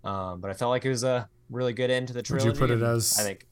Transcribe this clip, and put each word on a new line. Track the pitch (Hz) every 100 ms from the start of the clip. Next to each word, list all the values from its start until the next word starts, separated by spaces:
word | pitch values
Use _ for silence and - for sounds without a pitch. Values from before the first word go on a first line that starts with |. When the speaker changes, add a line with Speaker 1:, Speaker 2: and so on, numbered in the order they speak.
Speaker 1:
Um, | 98 98 92 90
but | 98
I |
felt | 95 123
like | 123 131
it |
was | 127
a | 127 123 110 _ _
really | 120 127
good | 117 127
end | 127 127
to |
the | 120
Speaker 2:
Would | 117
you | -
Speaker 1:
trilogy, | 117 113
Speaker 2:
put | 131
it | 117
Speaker 1:
and |
Speaker 2:
as | 117 117 104 -
Speaker 1:
I |
think | 104 98 -